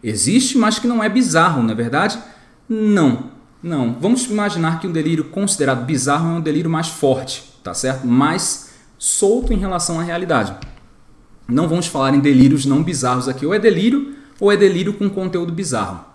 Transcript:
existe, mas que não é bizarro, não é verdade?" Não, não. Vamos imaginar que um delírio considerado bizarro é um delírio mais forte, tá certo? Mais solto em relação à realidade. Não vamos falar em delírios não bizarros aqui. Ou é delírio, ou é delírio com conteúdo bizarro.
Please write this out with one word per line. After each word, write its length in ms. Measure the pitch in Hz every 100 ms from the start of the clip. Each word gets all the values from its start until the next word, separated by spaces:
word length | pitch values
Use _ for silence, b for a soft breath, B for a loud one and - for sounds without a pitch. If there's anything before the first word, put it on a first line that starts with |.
existe, 540 | 110 107 110 226 254 262
mas 220 | 214 226
que 80 | 240
não 160 | 240
é 40 | 214
bizarro, 540 | 208 226 160 170 147
não 80 | 113
é 60 | 110
verdade?" 420 | 117 139 208 - B B B B _
Não, 600 | 220 214 202 147 120 - - _ _
não. 340 | 170 156 120 131
Vamos 240 | 185 247 -
imaginar 540 | 214 202 170 160 165
que 80 | 190
um 40 |
delírio 340 | 165 156 165 151
considerado 600 | - 202 - 139 127 120
bizarro 440 | 147 131 147 165
é 100 | 165
um 20 |
delírio 300 | 156 147 165
mais 160 | 160 160
forte, 560 | - 143 131 131 - - -
tá 120 | -
certo? 340 | 87 131 131 131
Mais 600 | 123 147 175 - - B B B B
solto 560 | - - 196 233 254
em 40 | 202
relação 420 | 196 180 165 165
à 40 |
realidade. 520 | 175 170 180 139 101 - - - - - - - _ - -
Não 200 | 123 165
vamos 180 | 170 160
falar 300 | 147 135 139
em 40 |
delírios 460 | 143 131 131 143 135
não 160 | 147
bizarros 460 | 160 170 127 127 127
aqui. 180 | 127 143
Ou 80 |
é 60 | 208
delírio, 560 | 214 175 214 277 277 B B B
ou 120 | 202
é 60 | 202
delírio 360 | 196 175 202
com 140 | 202 202
conteúdo 460 | 196 185 175 170
bizarro. 500 | 165 156 120 92 90 -